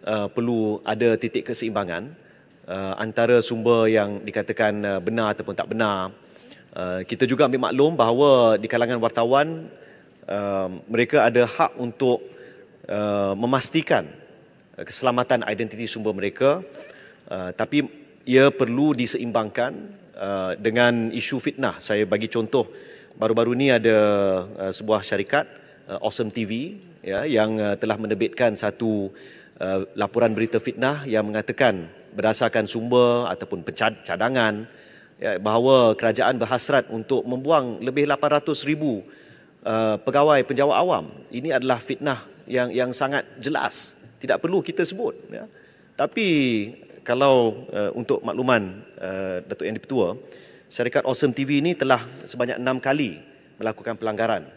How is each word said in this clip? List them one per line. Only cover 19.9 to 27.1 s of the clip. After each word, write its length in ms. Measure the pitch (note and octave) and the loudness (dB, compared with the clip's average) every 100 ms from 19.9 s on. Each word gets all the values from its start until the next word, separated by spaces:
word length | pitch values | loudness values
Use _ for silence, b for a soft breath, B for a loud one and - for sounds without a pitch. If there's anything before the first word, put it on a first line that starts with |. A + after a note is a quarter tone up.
| - - - | -20 -20 -10
uh, 320 | G2 G2 F#2 F2 | -6 -4 -4 -2
dengan 560 | A2 A#2 A#2+ A#2 A2+ A#2+ | 0 4 4 4 -2 -4
isu 240 | - C3 | -6 -4
fitnah. 400 | - C3 B2 - | -6 -4 -4 -4
Saya 240 | - G#2 | -2 0
bagi 240 | G#2 G#2 A2 | 0 0 -2
contoh, 400 | A#2 A2 C3+ A2 B B B B - | -4 0 -2 -2 B B B B -4
baru-baru 400 | A2+ A2+ A#2 A#2+ | 0 2 2 2
ni 160 | C#3 | 2
ada, 240 | A#2+ A2+ G#2+ G#2 G2+ G2 F#2 | 4 4 4 4 2 2 0
uh, 280 | F#2+ - F#2+ F#2+ | -4 -8 -8 -6
sebuah 240 | G#2+ G#2+ | 0 0
syarikat, 480 | G2 G2 G2 C#3+ D3 - B B - | 0 -4 0 -2 -2 -14 B B -12
uh, 160 | F#2 | -6
Awesome 240 | G#2+ - G#2+ A#2+ | -4 -4 -6 -4
T 80 | |
V, 320 | G2+ A2+ D#3+ G3+ F3+ - | -6 -6 -8 -14 -20 -14
ya, 240 | F#2 | -6